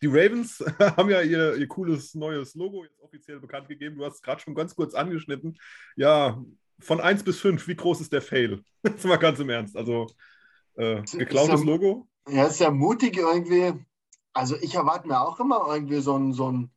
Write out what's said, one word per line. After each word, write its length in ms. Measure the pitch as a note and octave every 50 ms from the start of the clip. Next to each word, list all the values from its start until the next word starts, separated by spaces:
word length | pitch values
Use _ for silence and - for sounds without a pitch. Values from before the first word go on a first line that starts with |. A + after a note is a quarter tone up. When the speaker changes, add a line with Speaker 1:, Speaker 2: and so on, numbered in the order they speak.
Speaker 1:
die 60 | D3+
Ravens 500 | D3 C3 D#3 F#3+ G#3 A#3 A#3+ A#3 - - -
<laughs> 380 | D3 D#3 D#3+ - G3+ F#3 D#3+
haben 120 | - F#3+ G3+
ja 120 | G3 F3+
ihr, 340 | E3+ D#3 E3 D#3+ D#3+ D#3 A2+
ihr 120 | C#3 C#3+
cooles 480 | C#3 - F#3+ F#3 E3 D#3 C3+ - - -
neues 380 | D#3 D3+ D#3 D#3 C#3+ C3 - -
Logo 280 | D#3+ F3+ G3 G3 F#3 E3
jetzt 160 | D3 _ _
offiziell 400 | C#3+ D#3 D#3+ D3 _ D3+ D3 C#3
bekannt 300 | C#3 A2+ C#3+ C#3 C#3 D3
gegeben. 280 | C#3+ C3 C#3+ D3+ D3+
Du 60 | C#3 C#3+
hast 100 | C#3+ C#3
es 60 | -
grad 200 | - B2+ C#3+ -
schon 140 | - D#3+ D3
ganz 200 | D3+ E3 F3+ -
kurz 180 | - D#3 A#2 -
angeschnitten. 600 | B2+ D3+ F#3 E3+ D#3 - - C#3 C3 D#3 E3 D#3+ _ - - - - - - -
Ja, 480 | C3+ C3+ D3 D3+ D3+ C#3+ B2 A2 C3 A#2+ - - _ _ _ _ _
von 180 | - - D#3+ E3+
eins 240 | - F3+ G#3 G3+ G3+
bis 160 | F#3+ F3+ -
fünf, 280 | - G3 E3+ D3+ -
wie 80 | F3 F3
groß 260 | - - F3 D#3+ -
ist 100 | D3+ -
der 100 | C#3+ C#3
Fail? 400 | - - C#3 B2+ A#2+ G#2+ G2+ G2+ _ _ _
<laughs> 100 | _ -
Jetzt 220 | A3+ G#3+ - -
mal 120 | F#3 E3+
ganz 220 | - E3+ D#3+ C#3 C3+
im 100 | C#3+ B2+
Ernst. 280 | A#2 A#2 G#2+ G2+ G#2
Also, 300 | A2 A2+ A#2+ A#2 A#2 A2+ A2+ _ _ - _ _ _ _ _ _ _ _ _ -
äh, 280 | - A2+ A2+ A2 G#2 G#2+
Speaker 2:
Ist, 100 | - -
ist 60 | -
Speaker 1:
geklautes 420 | B2 - C#3 C3+ D3 D#3 - D3+
Speaker 2:
ja, 40 | D3
Speaker 1:
Logo? 420 | D3 D#3+ E3 G3 G3 G#3 B3 - _ _ _ _
Speaker 2:
ja, 180 | C#3 C3+ C3+ C#3
ist 120 | D#3+ D#3+ -
ja 120 | F3 D3+
mutig 440 | C#3+ C3+ C#3+ G3+ B3 A3+ B3+ A3 F#3
irgendwie. 580 | F#3 E3 E3 E3+ F3 F3 F3 F3+ F3+ F3+ F3+ E3+ C3+ - _ _ _ _ _ _ _ _ _ -
Also 240 | B2+ C3 B2+ D3+ -
ich 140 | E3+ C#3+ F#3
erwarte 320 | F3+ C#3+ D3+ E3 - D#3+
mir 140 | D#3 C3+ B2+
auch 180 | C3+ E3+ G#3 -
immer 260 | B3 C#4 A#3+ G#3+ E3+ D3
irgendwie 280 | D3+ D3+ D3 C#3 D3 C#3+
so 140 | C3+ C#3+ C3+
einen, 180 | C3+ C3+ C3+ B2+
so 140 | B2+ C3
einen 240 | B2+ B2+ B2 A#2+ - _